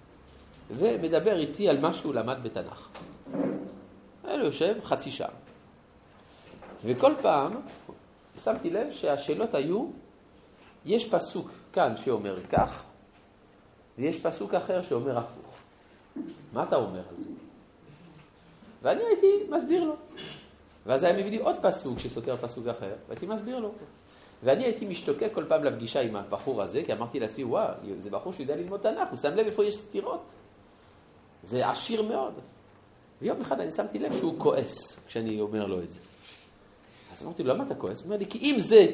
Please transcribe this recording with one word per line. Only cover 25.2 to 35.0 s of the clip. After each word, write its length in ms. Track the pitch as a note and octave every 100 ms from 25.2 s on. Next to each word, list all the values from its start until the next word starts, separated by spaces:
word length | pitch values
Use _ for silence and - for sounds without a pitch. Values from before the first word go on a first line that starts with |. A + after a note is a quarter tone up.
| A3
כל 120 | E3 D#3
פעם 160 | D#3
לפגישה 360 | C#3+ A2+ A#2 C#3+
עם 160 | A#2+ G#2
הבחור 460 | G2 G2+ - A#2+
הזה, 200 | F#2 A2+
כי 80 | E3+
אמרתי 280 | A2 A#2+ C#3+
לעצמי, 240 | A2 -
"וואו, 300 | B2 E3 G#3+ - G2+ F#2
זה 120 | G2
בחור 220 | G2 -
שיודע 240 | F3+ C3+ D#3
ללמוד 240 | F3 G3
תנ״ך, 280 | A3 C#4+ -
הוא 80 | A#2
שם 180 | D3
לב 120 | F#3+ A3
איפה 180 | G#3+
יש 100 | G#3 G3+
סתירות." 560 | - G3 - E4+ - - - - - - - - - - - -
זה 260 | G2 A#2+ A#2
עשיר 340 | - - A3+
מאוד. 360 | G#3+ C4+ A#3 - - - - - - - - -
ויום 180 | C#3 G3
אחד 200 | - -
אני 100 | E3
שמתי 280 | D#3 G#3 G#3
לב 140 | D4+
שהוא 220 | - E3+ -
כועס 600 | D3 D3 B2+ - - -